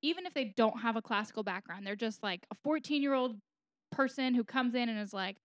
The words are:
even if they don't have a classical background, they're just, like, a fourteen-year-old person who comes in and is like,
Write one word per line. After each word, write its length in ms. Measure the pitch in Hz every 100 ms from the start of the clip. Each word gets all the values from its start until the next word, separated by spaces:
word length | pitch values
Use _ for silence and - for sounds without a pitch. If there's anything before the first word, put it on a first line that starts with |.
even 240 | 294 339 359
if 80 |
they 200 | 285 226 220
don't 220 | 220 233
have 140 | 233 226
a 60 |
classical 420 | - 208 214 220
background, 420 | 202 185 - 180 196
they're 100 | 208
just, 280 | 226 -
like, 220 | 208 180 -
a 40 | -
fourteen-year-old 760 | 294 311 - 294 277 269 254 208 _ _ _ _ -
person 440 | - 262 277 262 247
who 80 |
comes 320 | 214 262 247 247
in 120 | 240
and 100 | 214
is 140 | 202
like, 240 | 196 190 196